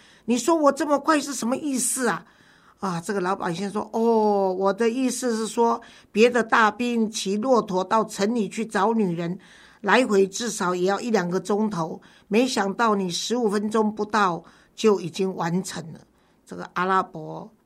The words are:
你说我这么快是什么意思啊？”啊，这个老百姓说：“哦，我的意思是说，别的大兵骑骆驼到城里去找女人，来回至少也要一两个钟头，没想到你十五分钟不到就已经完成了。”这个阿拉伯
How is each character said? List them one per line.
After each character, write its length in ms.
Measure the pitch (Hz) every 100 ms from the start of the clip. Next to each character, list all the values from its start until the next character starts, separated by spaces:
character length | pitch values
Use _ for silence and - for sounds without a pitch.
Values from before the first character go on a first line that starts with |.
| - _
你 140 | - 240
说 180 | 285 330
我 160 | 285
这 160 | 277 302
么 100 | 285
快 220 | 302 302
是 140 | 285
什 120 | 247 226
么 120 | 269
意 200 | 302 254
思 300 | - 262 233
啊？” 180 | 165 - _ _ _ _ -
啊， 220 | 190 170
这 120 | 175
个 60 | 202
老 160 | 180 196
百 180 | 185
姓 160 | 170 196
说 180 | 208 -
：“哦， 640 | 226 233 226 214 202 190
我 180 | 185 196
的 180 | 196 233
意 200 | 247 262
思 260 | - 254 220
是 100 | 220
说， 360 | 233 233 233 - - _
别 200 | 202 240
的 120 | 240
大 300 | 220 233 214
兵 400 | 208 240 233 220
骑 240 | - 190 208
骆 260 | 262 233
驼 220 | 196 185
到 220 | 185 226 -
城 280 | - 202
里 140 | 240 190
去 180 | 214 220
找 280 | 202 208
女 200 | 226 190
人， 240 | 170 170 190 - - - -
来 240 | 202 220 240
回 200 | 202 190
至 240 | - 233
少 240 | - 180
也 100 | 180
要 180 | 180 196
一 100 | 247
两 180 | 214 175
个 100 | 185
钟 300 | 180 208 214
头， 320 | 170 160 - - _ -
没 200 | 208 262
想 260 | 247 196
到 220 | 196 226 202
你 140 | 185
十 260 | 170 - 240
五 140 | 220
分 200 | 208 208
钟 240 | 220 208
不 100 | 208
到 400 | 208 220 196 170 - _ _
就 260 | - 220 190
已 100 | 175
经 260 | - 190 185
完 260 | 170 175
成 320 | 185 - 156
了。” 60 | 143 - _ _ _ -
这 80 | 87
个 120 | -
阿 120 | 175 185
拉 180 | 190
伯 480 | 180 165 156 160 208 _